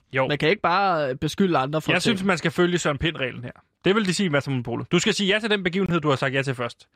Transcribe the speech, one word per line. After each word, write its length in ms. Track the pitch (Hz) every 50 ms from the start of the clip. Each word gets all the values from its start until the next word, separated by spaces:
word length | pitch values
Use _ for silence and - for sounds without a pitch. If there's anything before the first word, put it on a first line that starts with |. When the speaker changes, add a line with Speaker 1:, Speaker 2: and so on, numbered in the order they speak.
| _ _ -
Speaker 1:
Jo. 140 | 135 131 127
Speaker 2:
Man 100 | 147 143
kan 120 | 156 156
ikke 120 | 202 -
bare, 480 | - 170 175 190 202 190 175 156 147 131
øh, 60 | -
beskylde 420 | 139 - 151 - - 196 185 165 139
andre 240 | 131 139 151 156
for 100 | - -
Speaker 1:
Jeg 100 | 160 180
Speaker 2:
ting. 160 | - 226 226 185
Speaker 1:
synes, 60 | 185 202
man 100 | 180 151
skal 140 | - 170
følge 260 | - - 175 175 175 165
Søren 200 | - 170 143 131
Pind-reglen 460 | 156 165 156 151 131 123 110 117 120
her. 80 | 123 - - _ _ _ _ -
Det 100 | 175 196
vil 100 | 226 214
de 80 | 185 165
sige 120 | - 202
i 40 | 175
Mads & 180 | 143 139 - 143
Monopolet. 420 | 135 127 117 120 117 117 117 -
Du 80 | 165 175
skal 140 | - 226 196
sige 200 | - 202 185 196
ja 60 | 214
til 100 | 220 214
den 140 | 214 202 180
begivenhed, 380 | 180 165 196 190 170 170 170
du 80 | 147 151
har 60 | 135
sagt 180 | - 143 135 127
ja 80 | 139
til 140 | 131 135 127
først. 320 | 123 123 117 - - - _ _